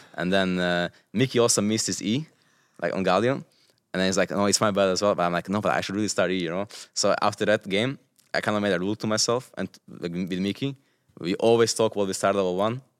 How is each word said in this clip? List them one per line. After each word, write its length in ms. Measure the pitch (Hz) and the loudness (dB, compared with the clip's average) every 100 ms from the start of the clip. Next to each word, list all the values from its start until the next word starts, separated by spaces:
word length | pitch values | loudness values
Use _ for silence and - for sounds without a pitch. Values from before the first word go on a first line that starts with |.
| - | -14
And 180 | - 90 | -6 0
then, 260 | 95 92 90 | 0 2 0
uh, 300 | 90 87 87 - _ | 0 0 -2 -8 _
Mickey 260 | 101 131 120 | -2 0 2
also 240 | 117 - | 2 2
missed 240 | 104 110 - | 0 0 -2
his 160 | 90 | -4
E, 240 | 98 123 156 _ _ _ _ - | -2 -2 -4 _ _ _ _ -6
like, 100 | 85 | -4
on 100 | - | -2
Galio. 300 | 92 92 117 131 - _ _ _ _ | 2 2 2 0 -6 _ _ _ _
And 80 | 92 | -2
then 60 | 92 | 0
he's 80 | 92 | 2
like, 140 | 92 | 0
"No, 140 | 98 101 | 0 0
it's 140 | 98 | 2
my 120 | 110 | 2
bad 160 | 98 98 | 2 2
as 120 | 92 | 2
well." 140 | 101 | 2
But 80 | 87 87 | 2 0
I'm 60 | |
like, 160 | 85 90 | 0 -2
"No, 120 | 104 | -2
but 120 | 98 | 0
I 80 | 67 | 0
should 140 | - | -2
really 140 | 98 104 | -2 -2
start 240 | - 92 | 0 0
E, 100 | 92 | 0
you 80 | 85 | -2
know?" 160 | 90 101 - - | -4 -8 -12 -10
So 200 | - 104 - | -2 0 2
after 220 | 104 - 104 | 0 0 2
that 220 | 107 - | 2 2
game, 320 | 98 123 143 _ _ _ | 0 0 -4 _ _ _
I 60 | 73 | -4
kinda 200 | 110 107 | 0 0
made 120 | 104 | 2
a 80 | 87 | 0
rule 160 | 92 110 | 0 -2
to 100 | 110 | -2
myself 460 | 107 - 120 - - | 0 0 -2 -4 -8
and, 120 | 95 - - | -10 -10 -20
like, 240 | - 87 | -10 -6
with 280 | 85 92 90 | -4 -4 -2
Mickey, 360 | 98 98 139 135 _ _ _ - | -4 -4 -6 -8 _ _ _ -8
we 160 | 85 95 | -4 0
always 360 | 113 117 113 | 4 4 4
talk 220 | - 113 | 2 0
what 140 | 101 98 | 0 -2
we 40 | |
start 220 | 92 98 | 0 0
level 220 | 101 92 90 | 2 0 0
one 260 | 107 123 - | -2 -4 -12